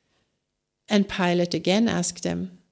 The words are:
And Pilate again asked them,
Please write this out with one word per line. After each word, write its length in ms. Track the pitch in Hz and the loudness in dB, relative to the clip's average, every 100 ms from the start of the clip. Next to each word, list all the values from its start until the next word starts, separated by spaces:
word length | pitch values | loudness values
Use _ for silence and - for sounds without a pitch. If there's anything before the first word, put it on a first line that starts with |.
| _ _ _ _ _ _ _ _ - | _ _ _ _ _ _ _ _ 0
And 220 | 208 196 | 2 2
Pilate 460 | - 180 175 175 | 0 0 2 0
again 340 | 165 165 196 226 | -2 0 2 2
asked 340 | 175 175 180 | 0 -2 -4
them, 360 | 175 170 185 - _ | -6 -6 -8 -12 _